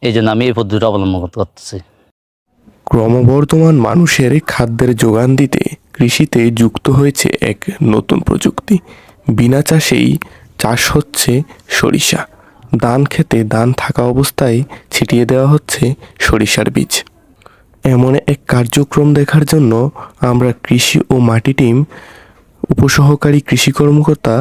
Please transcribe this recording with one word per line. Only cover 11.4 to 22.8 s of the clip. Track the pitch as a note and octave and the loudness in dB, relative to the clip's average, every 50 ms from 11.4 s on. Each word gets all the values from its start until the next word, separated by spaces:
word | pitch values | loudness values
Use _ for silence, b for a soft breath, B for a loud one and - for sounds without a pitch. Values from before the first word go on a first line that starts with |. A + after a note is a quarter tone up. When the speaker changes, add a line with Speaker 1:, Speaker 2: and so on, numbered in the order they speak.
| D#3 B B B B B | -2 B B B B B
Speaker 2:
সরিষা। | - - - - - - - - - - - - b b b b b b b b - | -6 -2 -2 -2 -2 -2 -4 -4 -4 -4 -6 -10 b b b b b b b b -4
ধান | A2+ A#2 A#2+ A#2+ C3+ C#3+ | -2 -2 0 0 0 0
খেতে | - - - D#3+ - - A2+ A2+ | -2 -2 -2 -2 0 0 -2 0
ধান | G#2+ - A2 A#2 B2 B2+ | 0 0 0 0 0 0
থাকা | - - - - - B2 | -2 -4 -6 -2 -2 -2
অবস্থায় | B2 B2 C3 C#3 - - - C#3 B2 A2+ A#2+ C#3+ - B B B B | 0 0 0 -2 -2 -2 -2 -2 0 0 -2 -2 -6 B B B B
ছিটিয়ে | - - A#2+ - - A#2+ A#2+ | -4 -4 -2 0 2 0 2
দেওয়া | A#2 C3 B2+ C3+ | 2 2 2 2
হচ্ছে | C#3 D3 D3+ - - - - - B2 C#3 - B B B B | 2 2 0 0 -2 -6 -2 -2 -2 -2 -4 B B B B
সরিষার | - - - A2 G#2+ G#2+ - - G#2 G2+ | -2 0 0 0 0 0 0 -2 -2 -2
বীজ। | - - C3+ - - - - _ _ _ _ _ _ _ b b b b b b _ _ - | 0 -2 -2 -2 -4 -8 -8 _ _ _ _ _ _ _ b b b b b b _ _ -2
এমন | C3+ B2+ B2 B2 C3 C3+ C#3 - | 0 2 2 2 2 2 0 0
এক | - B2+ - _ | -2 -4 -4 _
কার্যক্রম | - B2+ B2 A#2+ A2+ - C#3+ C#3+ - - D3+ D3 D3 D3 | -2 -2 0 0 0 0 -2 -2 0 0 0 2 2 2
দেখার | D3 C#3+ - - D#3 D3+ | 2 2 2 0 0 0
জন্য | - - D#3 C#3+ A#2 A2 A2+ B2 C#3+ - B B B B B | 2 2 2 2 2 2 0 0 -2 -4 B B B B B
আমরা | - B2 B2 B2 B2 B2 A#2 - - | -2 0 0 2 0 0 -2 -4 -4
কৃষি | - A#2+ B2 - - - D#3 - - | -2 0 0 0 0 0 -2 0 0
ও | C3 B2+ | 0 2
মাটি | A#2+ A#2 A2+ A2+ - C#3 C3+ | 2 2 2 0 0 0 0
টিম | - C3+ A#2 A#2 C3 D3+ - B B B B B B B B B B B B _ _ - - | 2 2 2 2 2 0 -2 B B B B B B B B B B B B _ _ -6 -4
উপসহকারী | C3+ - | 0 0